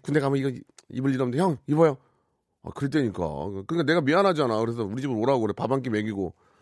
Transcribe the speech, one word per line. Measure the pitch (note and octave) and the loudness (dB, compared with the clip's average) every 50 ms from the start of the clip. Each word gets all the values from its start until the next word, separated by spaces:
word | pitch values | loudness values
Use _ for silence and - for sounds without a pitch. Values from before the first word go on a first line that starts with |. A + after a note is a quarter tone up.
군대 | _ - C#3+ D3+ | _ 0 0 2
가면 | C#3 C#3 C#3 C#3 | 2 2 0 0
이거 | C3+ C3+ B2 B2 - _ _ - _ _ | 0 -2 -4 -6 -12 _ _ -20 _ _
입을 | - B2+ C3 C#3 C3+ | -8 -2 0 0 0
일 | B2+ | 0
없는데." | C3 B2 A#2+ C#3+ | 0 0 0 2
"형, | F#3 F#3+ D3 - - | 2 2 0 -2 -2
입어요." | - D3 D#3 E3 D#3 C3+ - _ _ _ _ _ _ _ _ _ _ _ _ | -2 4 4 4 4 4 0 _ _ _ _ _ _ _ _ _ _ _ _
아, | - - - | -16 -14 -6
그랬다니까. | - C3+ C#3 C3+ D#3 C3+ A2 F2+ F#2+ F2 D#2 D2 C#2 D#2 G2 G2+ F#2+ G2 | -4 -4 0 0 2 0 0 -2 -2 -4 -4 -4 -6 -8 -8 -8 -10 -8
그러니까 | - E3 E3+ D3+ | -6 -4 -2 0
내가 | C3+ D#3+ - | 2 2 2
미안하잖아. | C3+ C3 D#3 F#3 G3 G3 F3 D3 C#3+ A#2+ A2+ G#2+ | 2 4 4 4 4 2 2 2 0 0 2 0
그래서 | A2+ A2+ A#2 A#2+ A2 | 0 -2 -2 -4 -4
우리 | F#2+ G#2 C3 | -4 -4 -4
집으로 | C3+ C#3+ B2 G#2+ | -4 -4 -2 0
오라고 | A2 C3 C#3 B2 | 2 2 2 2
그래. | A2 G#2 G2+ | 2 0 -2
밥 | - - A#2 | -2 -2 -2
한 | C3 C3+ | -2 -2
끼 | B2 B2+ | -2 -2
먹이고 | A2 G#2 G#2+ A2 G#2 G2 F#2+ E2 - _ _ _ _ _ | -2 -2 -2 -2 -4 -4 -6 -6 -8 _ _ _ _ _